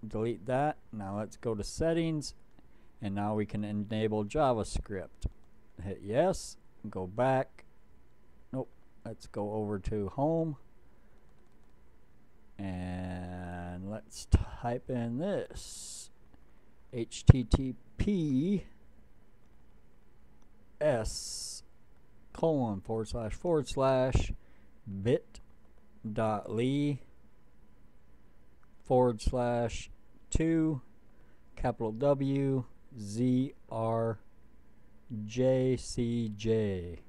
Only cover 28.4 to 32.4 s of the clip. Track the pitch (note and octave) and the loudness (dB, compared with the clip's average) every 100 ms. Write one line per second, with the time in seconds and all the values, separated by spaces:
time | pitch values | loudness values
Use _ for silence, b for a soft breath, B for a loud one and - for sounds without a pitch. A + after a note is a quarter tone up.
28.4 | - - - - - B2+ B2 A2 - B2+ | -18 -18 -18 -18 4 6 6 4 2 2
29.4 | A#2+ A#2+ A#2 - - - - - - - | 2 2 2 -2 -8 -14 -16 -18 4 8
30.4 | E3 E3 D#3+ C#3+ - - - b b b | 8 8 6 2 -4 -18 -18 b b b
31.4 | b - C3 C3+ A2 A2 C#3+ C#3 C#3 C#3 | b 0 2 2 0 4 6 6 6 4